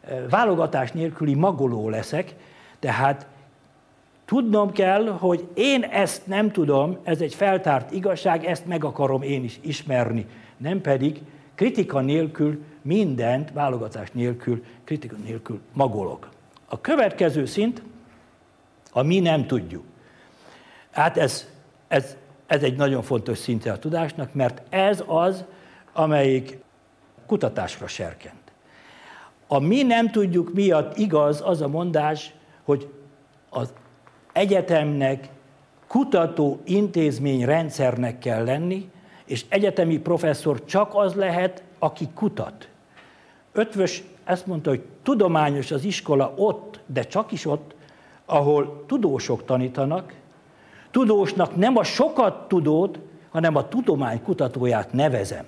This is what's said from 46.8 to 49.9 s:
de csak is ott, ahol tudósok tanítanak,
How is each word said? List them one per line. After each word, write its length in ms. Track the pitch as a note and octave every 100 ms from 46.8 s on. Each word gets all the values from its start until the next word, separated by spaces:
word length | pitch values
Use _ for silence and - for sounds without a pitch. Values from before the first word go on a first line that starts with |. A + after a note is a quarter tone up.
| -
de 160 | C3
csak 300 | F#3+ F#3+ A3
is 140 | F#3+ D#3
ott, 280 | D3+ - - - - - - -
ahol 560 | D#3 C#3+ D3 C#3+ - -
tudósok 580 | C4 F#3+ C3 - A#2
tanítanak, 680 | - B2+ B2+ B2+ C3+